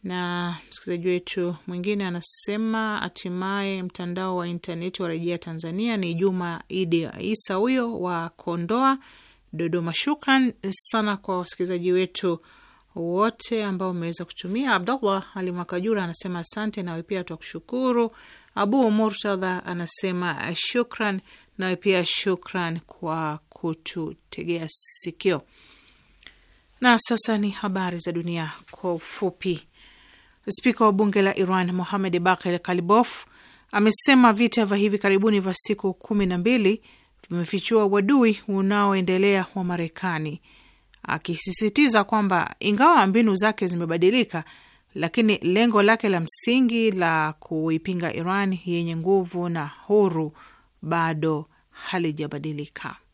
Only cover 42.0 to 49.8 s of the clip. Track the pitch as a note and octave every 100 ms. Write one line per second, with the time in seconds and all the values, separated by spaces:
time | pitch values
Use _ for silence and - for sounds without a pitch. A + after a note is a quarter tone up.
42 | G3+ A3 G3+ F3+ - - G3 G#3 C#4+ E4
43 | F#3+ G3+ A3+ F#3+ G#3+ G#3+ F#3 F3 E3 E3+
44 | F3+ B3 A#3+ E3 D#3 - - _ _ -
45 | D#3+ - A3 G#3 E3 F#3 A#3 G#3+ G3+ A3+
46 | G#3+ F#3 E3 - - B3 B3+ A#3 A3+ F#3+
47 | E3+ D#3+ D#3 D#3 - D#3+ D#3+ D#3+ D#3+ F3+
48 | E3+ - E3+ G3 G3 F#3 F3 E3+ E3+ E3
49 | E3 G3 F3+ F3 F3 E3 D3+ -